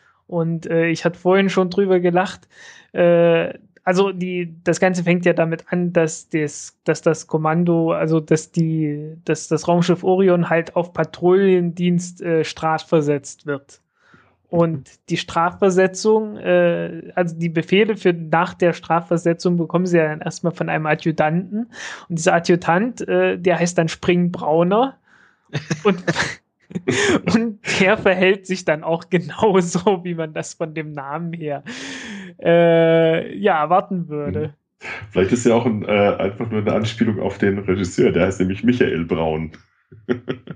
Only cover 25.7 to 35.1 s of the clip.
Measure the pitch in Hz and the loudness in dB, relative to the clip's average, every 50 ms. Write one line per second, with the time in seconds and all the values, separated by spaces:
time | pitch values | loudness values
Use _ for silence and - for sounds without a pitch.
25.7 | 160 - - 208 185 180 - - - - - - - - _ _ _ _ _ _ | -8 -2 0 0 0 0 -4 -4 -4 -4 -4 -6 -8 -14 _ _ _ _ _ _
26.7 | - 190 - - - 392 403 403 349 - - 175 180 226 226 233 208 - _ - | -12 -6 -4 -2 0 0 2 2 0 0 0 0 0 0 0 0 -6 -8 _ -6
27.7 | - - 196 185 214 - - 196 180 180 185 185 202 196 - - 185 180 - - | -2 0 2 2 2 2 2 0 2 4 4 2 2 0 -2 -8 -8 -4 -2 -2
28.7 | 156 151 160 160 165 165 - _ - 170 170 143 - - 226 220 180 185 175 175 | -2 -2 -2 -4 -4 -4 -4 _ -2 -2 -2 -2 -4 0 2 4 4 2 2 2
29.7 | - 175 - 220 196 180 175 180 170 165 160 156 156 165 151 - - _ 170 160 | -2 0 0 0 0 0 -2 -6 -6 -6 -6 -6 -6 -10 -10 -10 -8 _ -8 -8
30.7 | 156 160 151 151 151 147 135 139 143 165 175 170 165 170 156 147 143 139 139 190 | -8 -10 -10 -10 -10 -12 -10 -8 -8 -8 -8 -8 -8 -8 -8 -8 -8 -8 -10 -14
31.7 | 247 262 269 269 269 254 - 226 208 196 190 180 175 - - 170 170 170 170 170 | -14 -14 -14 -14 -14 -14 -14 -14 -14 -14 -14 -16 -18 -4 2 4 4 6 6 6
32.7 | 165 165 165 165 165 165 165 160 160 165 - - - 196 196 208 180 156 151 156 | 6 6 4 4 4 4 4 4 2 0 -2 -6 -8 -2 0 2 2 2 2 2
33.7 | 175 190 190 180 196 180 165 147 151 147 147 143 143 151 151 151 - _ _ _ | 2 2 2 0 -6 -6 -6 -6 -6 -6 -6 -4 -4 -4 -6 -6 -10 _ _ _
34.7 | _ _ - - - - - - | _ _ -16 -14 -14 -14 -16 -6